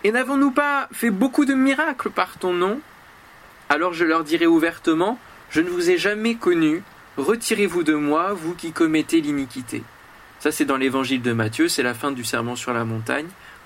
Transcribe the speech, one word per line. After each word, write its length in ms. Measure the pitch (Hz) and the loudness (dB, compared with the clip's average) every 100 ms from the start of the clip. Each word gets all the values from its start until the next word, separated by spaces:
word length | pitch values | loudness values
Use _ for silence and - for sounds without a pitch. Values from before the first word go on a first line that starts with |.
Et 80 | 202 | 0
n'avons-nous 380 | 233 247 277 277 | 0 0 2 2
pas 380 | 254 294 277 - | 2 0 -2 -4
fait 180 | - 233 | -2 -2
beaucoup 340 | 190 269 277 | 0 0 2
de 100 | 277 | 2
miracles 560 | 269 269 269 311 262 202 | 2 2 2 -2 -4 -4
par 280 | 190 185 - | -4 -4 -4
ton 140 | 185 | -2
nom ? 280 | 175 185 247 - - - - - - - - - | 0 0 -2 -8 -20 -20 -20 -20 -20 -20 -12 -2
Alors 240 | 147 180 | 0 0
je 100 | 165 | 0
leur 200 | 165 165 | 2 2
dirai 220 | 151 165 170 | 0 2 4
ouvertement, 720 | 165 165 165 - 160 190 247 - - - | 6 4 0 0 2 0 -2 -10 -20 -4
je 100 | 151 | -2
ne 100 | 175 | 0
vous 200 | 175 175 | 0 2
ai 60 | 175 | 2
jamais 380 | 185 214 226 | 2 0 -2
connu, 480 | 233 180 170 156 165 202 - - - | 0 2 2 2 0 -4 -20 -12 -4
retirez-vous 680 | 139 226 - 214 202 175 | -2 -2 -2 0 0 0
de 120 | 156 | 0
moi, 380 | 151 147 156 185 | 0 2 0 0
vous 220 | 196 160 | -4 -6
qui 180 | 170 165 | -8 -8
commettez 480 | 160 165 156 151 165 | 0 2 2 2 0
l'iniquité. 600 | 147 143 131 131 120 120 113 - - - - - | 2 -2 -4 -8 -10 -12 -12 -20 -20 -20 -20 -6
Ça, 120 | 151 | -4
c'est 120 | 151 | 0
dans 120 | 143 131 | 0 2
l'évangile 460 | 135 131 131 131 | 0 0 0 -2
de 100 | 123 | 0
Matthieu, 360 | 117 107 113 165 | 0 0 0 0
c'est 140 | - | 2
la 120 | 123 | -2
fin 180 | 120 147 | -2 -4
du 120 | 131 | -4
sermon 320 | 113 123 117 123 | -4 -4 -4 -6
sur 160 | - | -4
la 120 | 120 | -4
montagne, 440 | 113 113 113 131 165 - - - | -2 -4 -4 -4 -6 -14 -20 -14